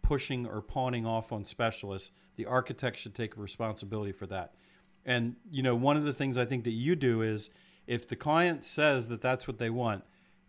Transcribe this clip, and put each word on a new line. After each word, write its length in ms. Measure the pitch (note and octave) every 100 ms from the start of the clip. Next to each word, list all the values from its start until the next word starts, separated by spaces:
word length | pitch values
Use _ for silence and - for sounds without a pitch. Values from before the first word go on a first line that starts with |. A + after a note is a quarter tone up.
pushing 440 | - C#3 - B2+ A#2+
or 140 | G#2+
pawning 420 | - C#3 B2+ A#2+ A2+
off 260 | A2+ -
on 120 | G#2+
specialists. 680 | G2 - A2+ - G2+ F#2+ - - _ -
The 100 | G#2+
architect 520 | B2+ - - B2 -
should 160 | G#2+
take 220 | A2 A2 G#2
responsibility 760 | G2+ - A2 G#2+ G2 G#2+ G2+
for 140 | F#2+ G2
that. 280 | F#2+ E2 - _ _ _ _
And, 320 | C3 B2 A#2 A#2+ G3
you 120 | C#3
know, 120 | B2+
one 220 | A#2+ C#3 D3+
of 80 |
the 80 | D3
things 240 | C#3 C#3 B2
I 60 |
think 200 | A#2+ B2+
that 80 | A#2
you 220 | A2+ C#3+ E3+
do 260 | C3 A2+
is 280 | A2 G#2+ - - - _ -
if 200 | A#2 -
the 80 | A#2+
client 480 | D3+ D#3+ F3 D3+
says 440 | - - D3+ C3 A2+
that 120 | A2+
that's 260 | B2+ B2+ -
what 100 | B2
they 120 | A2+
want, 340 | A#2+ A#2 G2 - _ _ _